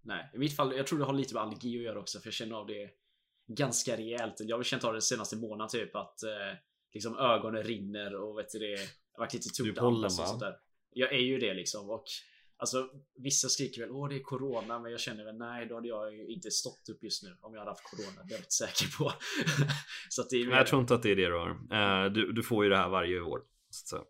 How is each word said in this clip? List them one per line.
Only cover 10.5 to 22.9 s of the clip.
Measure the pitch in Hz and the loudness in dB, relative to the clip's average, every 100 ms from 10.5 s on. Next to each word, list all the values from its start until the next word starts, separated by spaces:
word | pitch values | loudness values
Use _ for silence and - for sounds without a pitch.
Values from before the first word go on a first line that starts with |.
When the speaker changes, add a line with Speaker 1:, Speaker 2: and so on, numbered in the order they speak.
| - _ _ _ | -8 _ _ _
Speaker 1:
Jag | 123 127 | -2 2
är | 139 | 2
ju | 127 131 | 2 2
det, | 113 | 0
liksom, | 92 87 104 101 | 0 -4 -6 -6
och, | 110 - - - _ _ _ | -8 -8 -12 -12 _ _ _
alltså, | 120 127 131 - _ - | -2 -2 -4 -12 _ -8
vissa | 131 - 127 | 0 0 2
skriker | - 131 117 | 0 -2 -4
väl, | 113 | -8
"Åh, | 131 143 | -6 -4
det | 139 | -6
är | |
corona", | 139 131 135 117 107 117 | -6 -4 -2 -4 -4 -6
men | 117 | -6
jag | 117 | -6
känner | - 107 107 | -6 -6 -10
väl, | 113 | -10
nej, | 120 120 113 | -8 -8 -8
då | 117 | -6
hade | 120 | -6
jag | 107 107 107 | -4 -6 -8
ju | 110 | -10
inte | 110 110 | -10 -4
stått | - 127 - - | -2 -4 -10 -16
upp | 101 | -12
just | 107 - | -8 -8
nu | 98 90 | -8 -18
om | 110 | -16
jag | 110 | -10
hade | 104 | -10
haft | 98 | -10
corona, | - - 98 98 | -12 -10 -10 -12
det | 92 | -12
är | 92 | -12
jag | |
rätt | 90 | -2
säker | - 117 - 147 - | 0 0 0 -2 0
på. | 139 - - 339 180 139 | -2 -2 -4 0 2 4
<laughs> | 143 - - - - | 4 2 -4 -12 -6
Så | - | -4
att | 120 | 0
det | 123 | 2
är | |
Speaker 2:
Nej, | 123 | 6
Speaker 1:
mer | 127 | 6
Speaker 2:
jag | 131 | 8
tror | 143 | 6
inte | 120 120 | 6 6
att | |
det | 113 | 8
är | 95 | 6
det | 90 | 6
du | 85 | 4
har. | 87 87 - 107 101 98 98 | 0 -4 -2 4 6 6 6
Eh, | |
du, | 107 - | 4 2
du | 113 | 0
får | 113 110 | 2 6
ju | 104 | 8
det | 98 | 8
här | |
varje | 90 | 6